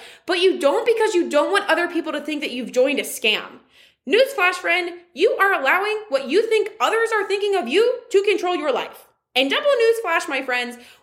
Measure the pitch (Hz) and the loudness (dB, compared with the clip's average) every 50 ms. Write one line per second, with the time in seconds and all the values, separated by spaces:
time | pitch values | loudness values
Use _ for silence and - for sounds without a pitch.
0 | - - - - _ - 370 349 359 381 294 233 285 277 330 453 466 480 453 453 | -14 -20 -20 -10 _ -4 0 2 2 2 2 2 2 2 2 2 2 0 0 2
1 | 440 403 - 349 294 226 254 294 311 330 381 403 392 - 320 320 349 339 - 330 | 0 0 0 0 0 0 2 0 2 2 0 0 0 0 0 0 0 -2 -2 -4
2 | - 311 294 294 - 311 311 294 302 - 240 254 240 196 - 247 254 294 285 208 | -4 -4 -6 -6 -6 -6 -6 -6 -6 -6 -6 -8 -8 -4 0 0 2 2 0 -2
3 | - - - - - 214 208 170 95 185 - - _ _ _ _ _ _ _ _ | -4 -6 -6 -2 0 0 0 0 -4 -8 -16 -20 _ _ _ _ _ _ _ _
4 | _ 240 330 453 539 523 - 415 359 359 359 - - 339 339 359 349 349 349 - | _ 0 2 4 4 2 2 0 0 0 0 0 -2 -2 0 0 -2 -4 -8 -12
5 | - _ - 254 359 554 523 - 381 403 381 311 269 262 320 370 403 427 427 427 | -18 _ -2 0 0 2 2 2 2 2 2 2 2 2 2 2 0 -2 -4 -4
6 | 427 - 269 269 - 240 285 403 466 - 440 427 392 - - - 247 311 403 453 | -4 -4 -4 -4 -2 0 2 2 2 2 0 0 0 -2 -2 -2 0 0 2 0
7 | 453 453 453 427 392 403 381 403 403 403 392 359 240 226 277 392 466 494 508 - | 0 0 0 -2 -2 -2 -2 -2 0 0 0 0 0 0 2 2 2 2 0 -2
8 | - - - 403 392 427 392 - 349 359 359 339 302 294 240 185 156 - - - | -4 0 0 2 2 2 0 0 0 -2 -2 -2 -2 -2 -2 -2 -4 -6 -12 -18
9 | - _ _ _ _ _ - 247 269 277 415 587 587 571 554 466 453 453 453 466 | -20 _ _ _ _ _ 0 0 2 2 0 0 2 2 2 4 4 2 2 0
10 | 453 349 330 349 339 - 277 269 269 269 247 247 240 240 233 - - - - _ | -2 -2 -2 -2 -2 -2 -4 -6 -4 -4 -4 -4 -4 -6 -10 -14 -20 -20 -20 _